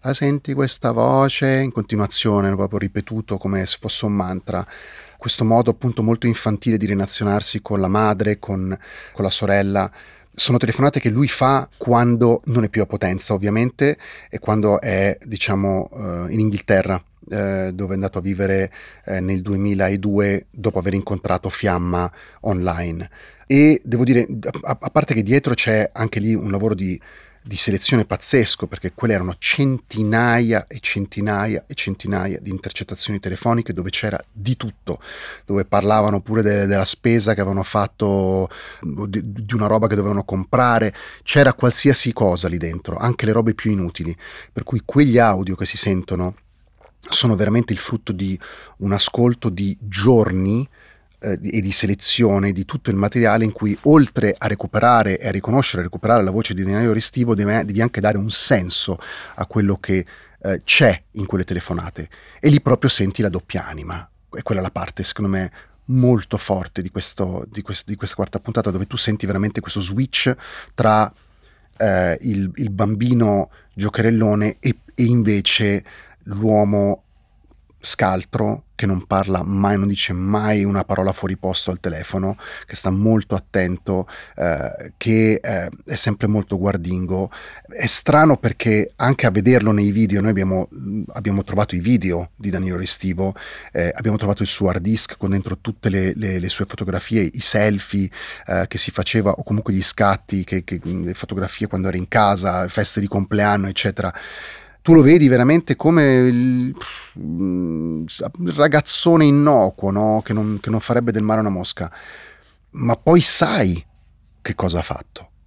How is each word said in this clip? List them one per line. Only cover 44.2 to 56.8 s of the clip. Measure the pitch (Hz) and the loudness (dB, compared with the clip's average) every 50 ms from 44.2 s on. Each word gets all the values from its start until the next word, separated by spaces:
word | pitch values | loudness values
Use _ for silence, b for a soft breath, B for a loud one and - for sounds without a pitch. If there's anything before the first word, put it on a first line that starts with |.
| B B B B B B B | B B B B B B B
per | - - | -12 -8
cui | - - 110 - | -4 -6 -6 -6
quegli | - - 139 147 139 113 120 | 0 2 4 4 6 6 6
audio | 117 113 101 95 95 92 92 | 6 6 4 2 -2 -4 -4
che | 87 95 | -4 -4
si | - - | -4 -2
sentono | - - 107 98 92 87 - 95 90 90 90 95 _ _ _ _ _ _ _ _ _ _ - _ _ - - | -2 0 0 0 -2 -2 -4 -4 -4 -4 -4 -6 _ _ _ _ _ _ _ _ _ _ -20 _ _ -10 -2
sono | - - 123 123 110 | 0 2 2 2 2
veramente | 92 104 101 107 117 113 - - | 2 2 2 2 0 0 0 -4
il | 92 | -6
frutto | - - - 110 _ - 101 | -4 -6 -6 -6 _ -6 -6
di | 90 98 95 95 90 B B B B B B B B | -4 -4 -4 -4 -6 B B B B B B B B
un | 95 98 98 | -2 -2 0
ascolto | 101 - - - - 120 120 120 120 - 117 | 0 0 0 2 2 2 2 2 0 -4 -6
di | 92 87 101 98 95 - | -4 -4 -6 -6 -6 -8
giorni, | - 104 92 95 98 120 127 117 107 92 92 92 92 95 104 117 139 - b b b b b b b b b _ - | -10 -10 -6 0 4 6 6 6 6 4 2 0 0 0 0 -2 -4 -6 b b b b b b b b b _ -8
eh, | 104 98 - | -6 -6 -6
di, | - 101 | -6 -6
e | - 113 | -4 -4
di | 95 98 | -2 0
selezione | 98 - - 101 101 - - - - - 117 110 101 98 98 101 98 | 0 0 2 0 0 2 2 2 2 4 4 4 4 2 2 0 0
di | 90 95 | -2 -6
tutto | - - 143 _ - | -6 -8 -8 _ -2
il | 101 | 0
materiale | 98 101 104 - 123 117 110 101 113 113 | 0 0 0 2 2 4 4 4 4 2
in | 110 101 | 0 -2
cui, | - - 107 104 - - | -2 -2 -2 -2 0 4
oltre | - 151 160 139 - - - 107 104 95 | 6 8 8 6 4 2 0 0 0 0
a | - - | 0 -4
recuperare | - 104 101 - 95 - 107 110 120 123 117 107 101 95 - | -4 -4 -4 -6 -4 -2 2 4 6 6 6 4 2 0 -2
e | - 110 | -2 -4
a | |
riconoscere | 95 98 - - 110 135 135 - - 90 85 | -4 -4 -2 0 0 0 0 0 -2 -4 -6
e | |
recuperare | 87 - 90 - 107 117 120 98 | -6 -8 -4 0 2 4 4 4
la | 95 | 2
voce | 92 107 113 - 104 | 0 -2 -2 -4 -4
di | 90 95 | -4 -2
Danilo | 95 98 104 | -2 -2 0